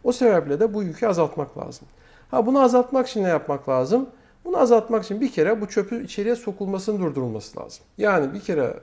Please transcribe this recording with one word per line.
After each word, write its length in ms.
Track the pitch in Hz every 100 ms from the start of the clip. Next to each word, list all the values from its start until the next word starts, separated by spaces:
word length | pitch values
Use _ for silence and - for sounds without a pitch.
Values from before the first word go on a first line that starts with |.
O 80 | -
sebeple 480 | 240 240 180 147 143
de 140 | 220
bu 100 | 208
yükü 240 | 185 151 226
azaltmak 500 | 175 151 - 135 -
lazım. 300 | - - - _ - - _
Ha, 140 | - 226
bunu 160 | 269
azaltmak 460 | 254 247 247 269 247
için 160 | 220
ne 40 | 185
yapmak 420 | 156 - 139 -
lazım? 400 | 131 131 233 269 - _ _ 349
Bunu 120 | 359
azaltmak 460 | 247 226 220 220
için 180 | - 208
bir 100 | 262
kere 300 | - 160 220
bu 60 | 208
çöpün 360 | 226 196 233
içeriye 320 | 185 - 202 233
sokulmasının 640 | 214 196 196 190 190 208
durdurulması 600 | 175 135 127 110 - -
lazım. 260 | - - _ -
Yani 360 | 208 185 139
bir 60 | 196
kere 340 | - 160 123 -